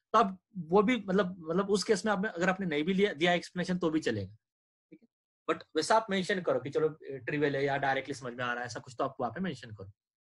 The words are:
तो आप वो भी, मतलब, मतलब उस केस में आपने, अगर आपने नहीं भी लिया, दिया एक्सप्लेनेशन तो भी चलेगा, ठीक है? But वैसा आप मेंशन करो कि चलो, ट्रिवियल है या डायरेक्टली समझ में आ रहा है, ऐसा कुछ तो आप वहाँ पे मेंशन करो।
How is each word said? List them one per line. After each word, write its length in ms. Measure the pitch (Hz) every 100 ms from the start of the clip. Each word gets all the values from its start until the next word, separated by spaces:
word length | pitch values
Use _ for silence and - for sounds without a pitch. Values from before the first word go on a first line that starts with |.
| _
तो 60 | 220
आप 220 | 202 190 _ 190
वो 240 | 156 190
भी, 140 | 208 247
मतलब, 420 | 190 190 180 -
मतलब 320 | 156 180 196
उस 140 | 202
केस 220 | - 196 214
में 60 |
आपने, 160 | 196 214
अगर 220 | 170 185
आपने 160 | 185 180
नहीं 180 | 147
भी 100 | 156
लिया, 180 | 190 202
दिया 200 | 143 175
एक्सप्लेनेशन 460 | 175 - 180 175 180
तो 120 | 165
भी 100 | 156
चलेगा, 360 | 143 107 95 110 _ _ _ _ _
ठीक 120 | -
है? 60 | _ _ _ _ -
But 160 | 170 - 156
वैसा 200 | 156 220
आप 100 | 220
मेंशन 300 | 190 175 196
करो 200 | 170 127
कि 100 | 135
चलो, 180 | 156 156 151
ट्रिवियल 540 | - 135 113 147 147 135
है 80 |
या 120 | 139 139
डायरेक्टली 380 | 139 135 131
समझ 200 | 131 127
में 100 | 123
आ 80 | 123
रहा 80 | 120
है, 60 | 123
ऐसा 140 | 117
कुछ 140 | - -
तो 60 |
आप 120 | 135 -
वहाँ 120 | 117
पे 80 | 120
मेंशन 300 | 190 135 120
करो। 220 | 104 98 - _ _